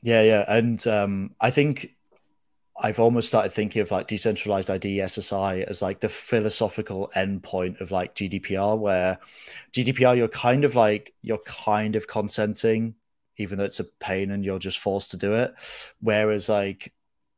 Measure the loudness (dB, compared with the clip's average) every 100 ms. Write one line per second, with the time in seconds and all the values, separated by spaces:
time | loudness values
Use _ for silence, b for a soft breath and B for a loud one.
0 | 2 6 8 6 4 2 2 0 0 0
1 | 0 -2 -4 -2 2 4 2 0 -8 _
2 | _ _ _ _ _ _ _ -4 -4 4
3 | 4 4 4 2 2 0 -2 -2 -2 -2
4 | -2 -2 0 0 0 0 0 -2 -2 -2
5 | -2 -4 -4 -2 -2 -2 -4 -4 -4 -2
6 | -4 -4 0 0 0 0 -2 -2 -6 -6
7 | -4 -2 -2 -4 -6 -4 -4 -6 -6 -4
8 | -4 -6 -6 -6 -4 -2 0 0 2 2
9 | 2 -2 B B B B B -2 0 4
10 | 6 6 2 0 2 4 4 4 4 2
11 | -4 _ -6 -6 -6 -8 0 0 0 -2
12 | -2 -4 -2 0 -2 0 0 2 -2 -6
13 | _ _ _ -10 -6 -4 -4 -4 -10 _
14 | -6 -4 -2 -4 -4 -6 -6 -4 -2 -2
15 | -4 -4 -2 0 0 -6 B B B -6
16 | 0 2 2 0 0 0 0 -6 -16 -20
17 | _ _ _